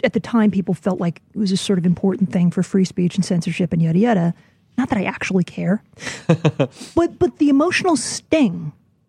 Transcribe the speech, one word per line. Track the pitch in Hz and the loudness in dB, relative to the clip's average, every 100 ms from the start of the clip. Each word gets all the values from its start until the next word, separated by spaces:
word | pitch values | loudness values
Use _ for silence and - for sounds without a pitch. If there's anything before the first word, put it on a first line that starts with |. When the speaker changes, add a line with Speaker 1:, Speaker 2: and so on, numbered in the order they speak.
Speaker 1:
at | - | -2
the | 214 | -2
time | - 233 214 | 0 2 2
people | 190 185 180 | 0 -2 -2
felt | 202 185 | -2 -2
like | 170 - _ | -4 -6 _
it | - | -4
was | 202 | -2
a | 190 | -2
sort | - 190 | 0 0
of | 175 | 2
important | 170 196 - 190 | 2 0 0 0
thing | 185 175 | 2 2
for | 180 | 0
free | 180 196 190 | 0 0 0
speech | - 175 - | 0 -2 0
and | - | -2
censorship | 175 170 165 175 | -2 -2 -2 -2
and | 165 | 0
yada, | 165 165 | 2 2
yada. | 240 208 170 - _ _ _ - | 2 2 0 -4 _ _ _ -4
Not | 254 | -2
that | 220 | -2
I | |
actually | - - - 190 | -4 -6 -2 -2
care. | 170 - 170 208 _ - - - - | -2 -4 -2 -2 _ -16 -14 -6 0
Speaker 2:
<laughs> | 165 156 - 135 - - - | 2 2 0 -4 -4 -4 0
Speaker 1:
But, | 339 - | 0 0
but | 349 - | -2 2
the | 294 | 2
emotional | 269 339 - 370 302 | 4 2 0 0 -2
sting | - - - 320 240 170 156 - _ _ | -2 -8 -2 2 2 0 -10 -12 _ _